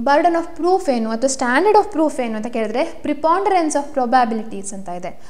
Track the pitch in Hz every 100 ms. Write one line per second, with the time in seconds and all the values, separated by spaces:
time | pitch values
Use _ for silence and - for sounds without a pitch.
0 | 240 294 339 339 330 - 339 370 381 247
1 | 220 226 269 269 247 262 403 427 403 294
2 | 302 302 233 214 233 240 214 233 330 -
3 | - 294 320 359 403 381 311 294 285 269
4 | 240 254 233 226 214 196 196 196 190 180
5 | 175 -